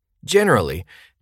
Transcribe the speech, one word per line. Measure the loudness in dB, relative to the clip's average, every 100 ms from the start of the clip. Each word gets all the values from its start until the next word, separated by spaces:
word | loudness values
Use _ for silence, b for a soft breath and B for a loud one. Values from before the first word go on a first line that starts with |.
| _ _ -2
Generally, | 0 2 2 0 -6 -12 b b b